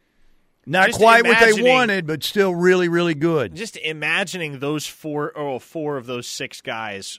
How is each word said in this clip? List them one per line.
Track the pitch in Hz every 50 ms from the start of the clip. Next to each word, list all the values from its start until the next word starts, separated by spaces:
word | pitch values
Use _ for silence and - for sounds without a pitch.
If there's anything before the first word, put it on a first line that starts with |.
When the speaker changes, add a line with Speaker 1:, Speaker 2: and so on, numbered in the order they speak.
| _ _ _ _ _ _ _ _ _ _ _ _ _
Speaker 1:
Not | - 156 185 190 220
Speaker 2:
just | - -
Speaker 1:
quite | 214 226 226 233 233
what | 233 233 226
they | 226
Speaker 2:
imagining | 220 214 202 233 254
Speaker 1:
wanted, | 262 254 247 220 196 190 170
but | 147 156 147
still | - - - 208 196 190 180
really, | 170 175 180 185 185 180 170
really | 170 170 175 170 165
good. | 139 151 170 165 151 120 101 156
Speaker 2:
Just | 160 214 - - -
imagining | - 156 160 151 151 156 165 180 202 160 175 185 165 151 143 131
those | 139 143 151 151 -
four, | - - - - 156 147 147 147 156 -
or | - 147 143 131 117
four | - - _ 165 151 147 143
of | 135 113
those | 123 127 120 120 -
six | - - 139 123 - -
guys | _ 135 120 110 113 107 101 98 95 - -